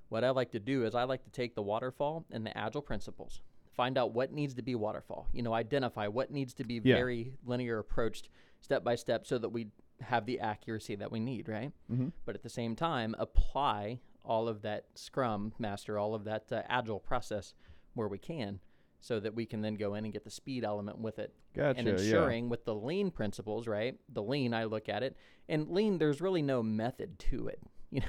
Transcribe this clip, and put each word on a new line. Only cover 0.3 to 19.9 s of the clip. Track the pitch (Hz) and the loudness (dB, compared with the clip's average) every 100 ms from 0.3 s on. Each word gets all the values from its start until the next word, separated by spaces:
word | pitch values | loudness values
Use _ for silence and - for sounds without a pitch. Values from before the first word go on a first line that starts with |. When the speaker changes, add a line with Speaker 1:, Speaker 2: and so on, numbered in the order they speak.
Speaker 1:
like | 131 123 | 2 0
to | 117 | -2
do | 104 135 | 0 2
is | 110 | 2
I | 120 | 2
like | 127 131 | 0 -2
to | - | -6
take | - 123 | -4 -4
the | 117 | -2
waterfall | 101 110 127 - 147 160 - | 0 0 -2 -2 -2 -2 -6
and | 117 | -6
the | 110 107 | -6 -4
agile | 107 147 | -4 -4
principles, | 147 107 - - - - - - - | -4 -2 -4 -8 -8 -8 -8 -18 -10
find | - 123 131 | -2 2 2
out | 117 | 2
what | 113 135 | 2 0
needs | 151 147 | 0 -4
to | 123 | -4
be | 117 | -4
waterfall, | 120 104 - - - - | 0 0 -2 -8 -4 0
you | - | 2
know, | 120 | 2
identify | 113 110 143 123 117 104 | 0 2 0 0 -2 -2
what | 113 135 | 0 -2
needs | 143 131 | -2 -4
to | - | -4
be | 117 117 | -4 4
Speaker 2:
Yeah. | 117 117 | 8 8
Speaker 1:
very | 127 123 113 131 120 | 6 -2 -6 -8 -4
linear | 123 123 110 | -2 0 -2
approached | - - 113 95 - - - _ | 2 2 2 0 -12 -20 -20 _
step | - 135 | -2 0
by | 117 120 | 2 0
step | - 113 - | 2 0 0
so | 127 | -2
that | 110 | 0
we | 117 110 - - - | -4 -6 -12 -20 -14
have | 113 120 107 | 0 0 0
the | 117 | -2
accuracy | 110 107 - 110 - 101 | -2 -4 -4 -6 -4 -6
that | 104 | -4
we | 117 | -2
need, | 117 117 - | -2 -4 -4
right? | 107 135 - - | -6 -6 -10 -4
Speaker 2:
Mm-hmm. | 123 127 - - | -2 -2 -4 -6
Speaker 1:
But | |
at | 101 | -8
the | 120 | -8
same | - 117 113 | -4 -4 0
time, | 165 143 110 113 | 0 0 -2 -2
apply | 113 - - - 139 104 104 123 - - | 2 6 6 6 2 2 -2 -6 -12 -12
all | - 113 117 | 0 2 2
of | 107 | -2
that | 107 107 - | -4 -4 -6
Scrum | - - - 123 104 101 - | -16 -8 0 0 0 -2 -2
Master, | 110 101 - 107 | -4 -4 -4 0
all | 104 | 0
of | 110 | 0
that, | 104 107 - | -2 -4 -2
uh, | 113 - | -4 0
agile | 123 113 101 | 0 0 -4
process | - 127 - 104 - - - - - | 0 0 0 -4 -6 -18 -20 -20 -12
where | - 107 | -4 -2
we | 98 | -4
can, | - 165 104 98 - - _ _ | -8 -6 -4 -6 -12 -20 _ _
so | - 113 | -4 -2
that | 104 | -2
we | 110 113 | -4 -4
can | 110 | -2
then | 107 | -2
go | 107 104 | -2 -2